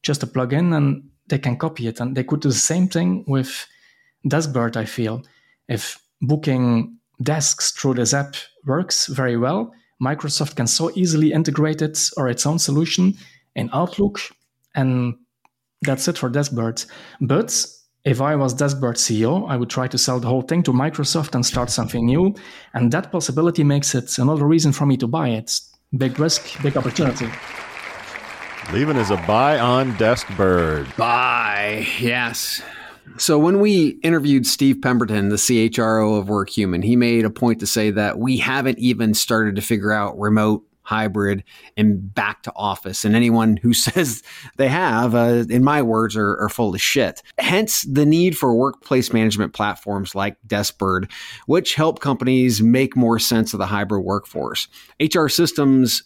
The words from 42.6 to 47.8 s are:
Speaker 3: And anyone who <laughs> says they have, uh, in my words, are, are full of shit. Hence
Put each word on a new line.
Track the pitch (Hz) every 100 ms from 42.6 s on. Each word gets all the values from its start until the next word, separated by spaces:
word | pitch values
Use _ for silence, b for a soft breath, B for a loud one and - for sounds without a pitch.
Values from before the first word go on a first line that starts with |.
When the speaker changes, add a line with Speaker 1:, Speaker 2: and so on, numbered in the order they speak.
| 101 92 95 92 107
Speaker 3:
And | 110
anyone | 120 113 113 101
who | 120
<laughs> |
says | 117 - - 151 110 - B B -
they | 135
have, | 156 180 113 120
uh, | 120 117 120 113
in | 120
my | 131 147
words, | 120 110 113 107
are, | 104 101
are | 107
full | - 110
of | 90
shit. | - 139 104 - - -
Hence | - 185 220 -